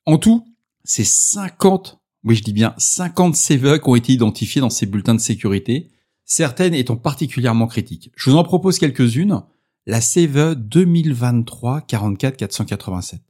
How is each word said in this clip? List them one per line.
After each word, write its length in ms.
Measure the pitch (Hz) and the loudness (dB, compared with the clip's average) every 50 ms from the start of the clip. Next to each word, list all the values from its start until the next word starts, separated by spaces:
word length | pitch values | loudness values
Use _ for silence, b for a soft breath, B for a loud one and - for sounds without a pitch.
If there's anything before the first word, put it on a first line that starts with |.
| _ | _
En 120 | 160 156 - | 2 2 4
tout, 280 | - 220 226 233 - - _ _ _ _ _ _ _ | 6 4 4 4 0 -6 _ _ _ _ _ _ _
c'est 180 | - - - 104 | -6 -4 -2 0
cinquante, 960 | - - - - - - - 95 - - - - 190 190 185 185 - - _ _ _ _ _ - | 0 0 0 0 0 -2 -4 -6 -8 -2 2 2 4 4 2 -2 -8 -20 _ _ _ _ _ 0
oui 120 | 110 113 | 2 2
je 80 | 107 107 | 2 0
dis 100 | 110 101 | 0 0
bien 200 | 107 113 113 - - | 0 0 0 0 -2
cinquante 580 | - - - - 180 170 170 196 180 175 151 | -4 -2 -2 -2 -4 -2 0 2 2 2 2
C 220 | - - - 151 127 | 0 0 0 2 2
V 180 | 127 139 151 | 4 2 2
E 20 | 147 | 2
qui 120 | - 131 | 4 4
ont 60 | 123 | 2
été 180 | 120 120 - 131 | 4 4 2 2
identifiés 480 | 120 117 107 - - 107 - - 143 | 2 2 0 0 -2 -6 -4 -2 -2
dans 80 | 131 110 | -2 -2
ces 160 | - - 110 | -2 -2 -4
bulletins 300 | 95 101 101 92 120 113 | -4 -4 -2 0 0 0
de 40 | 110 | 0
sécurité, 720 | - - 110 - - 104 101 127 - - 120 143 139 - _ _ _ _ _ _ _ | 0 -2 -4 -4 -2 -2 -2 -2 -2 -2 -4 -4 -6 -10 _ _ _ _ _ _ _
certaines 500 | - - - 165 135 123 - 185 180 165 | -6 -2 -2 -2 -2 0 0 0 0 0
étant 200 | 135 120 - 117 | 0 -2 -2 -4
particulièrement 680 | 120 - 151 139 - 156 120 - 127 123 120 113 113 113 | -4 -4 -4 -4 -4 -6 -6 -4 -2 0 0 2 2 0
critiques. 460 | 113 - 110 - - 82 - - - _ | 0 -2 -6 -6 -6 -10 -16 -16 -18 _
Je 140 | - - 135 | -4 2 4
vous 80 | 139 165 | 4 4
en 60 | 170 | 4
propose 340 | - 185 175 185 190 175 - | 2 0 0 0 0 0 0
quelques-unes. 640 | 175 147 123 - 127 117 113 143 185 208 160 - - _ _ _ _ _ _ _ _ 98 | 0 -2 0 0 0 0 0 0 0 0 -2 -2 -4 _ _ _ _ _ _ _ _ -4
La 120 | 110 117 | -2 -2
C 280 | 113 - - 180 170 147 | -2 0 0 2 0 2
V 120 | 135 143 | 2 2
E 160 | 151 165 160 | 0 0 0
deux 300 | 127 110 104 - 170 190 | -4 -6 0 2 2 4
mille 300 | 180 170 170 160 160 131 | 4 4 2 2 0 -2
vingt-trois 680 | 120 123 123 123 117 113 - - - 117 120 135 156 | -2 0 0 0 0 -2 -4 -8 -8 -6 -6 -6 -6
quarante-quatre 560 | - - 123 104 104 104 98 - - 131 139 - | -6 -6 -4 -4 -2 -4 -4 -2 -4 -4 -4 -6
quatre 160 | 107 98 - | -8 -8 -6
cent 120 | - 107 | -8 -6
quatre-vingt-sept. 580 | - 101 101 - 101 92 90 90 - - - - | -6 -8 -8 -8 -8 -8 -8 -8 -10 -14 -16 -18